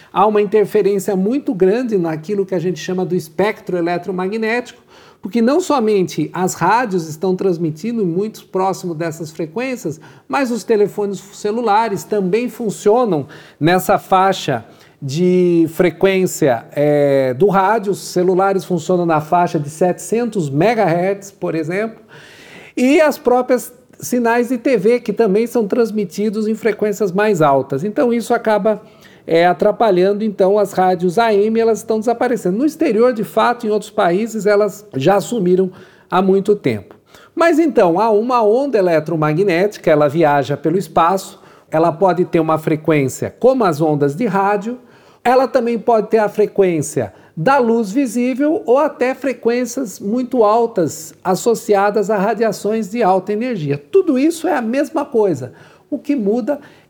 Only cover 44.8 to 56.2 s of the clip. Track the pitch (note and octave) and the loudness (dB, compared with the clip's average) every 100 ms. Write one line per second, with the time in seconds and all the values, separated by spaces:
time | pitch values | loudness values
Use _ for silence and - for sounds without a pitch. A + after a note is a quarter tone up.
44.8 | - - _ _ A#3+ B3+ C4 C4+ A#3 A#3 | -16 -20 _ _ 2 2 2 0 -2 -2
45.8 | A#3 A3+ G#3+ A3 G#3 G#3 G3+ - F#3+ D#3+ | 0 0 2 0 2 0 0 2 0 0
46.8 | C3 C#3 G#2 - - - D#3+ C#4+ A#3 A#3 | -2 -4 -6 -10 -16 -4 0 2 2 0
47.8 | G#3 A#3 C4 A3+ B3 B3+ D4 D#4 C#4 C4 | 0 -2 -2 0 -2 0 0 0 2 2
48.8 | D4+ - B3 B3+ C#4 A#3+ A3+ A#3+ B3 C4+ | 2 -2 -4 -2 -6 -4 -2 -2 -4 -6
49.8 | A#3 - G3+ B3 B3+ B3+ G#3 A3+ A3+ G#3+ | -8 -8 -6 -4 -2 2 2 2 0 0
50.8 | D3+ - - - F3 F#3 A#3+ A3 - G3 | -2 -4 -16 -8 -4 -2 0 -2 0 2
51.8 | G#3 G#3+ G3 G#3+ G3+ G#3+ A3 F#3 G3+ A3+ | 2 0 0 0 0 0 -2 -2 -4 -4
52.8 | G3+ A#3+ F#3+ F#3+ F#3 G#3 B3+ G#3+ D3 C#3+ | -4 0 2 2 0 -4 -4 -4 -4 -6
53.8 | - G4 F4+ B3+ D4+ E4+ E4+ D4+ A3 C4+ | 0 2 2 2 0 0 -2 -2 -2 -2
54.8 | C#4+ C#4+ - A3+ G3+ C#3 B2 - - _ | -2 -4 -2 0 0 -2 -8 -16 -20 _
55.8 | - C4 - C4+ | -10 -8 -4 -2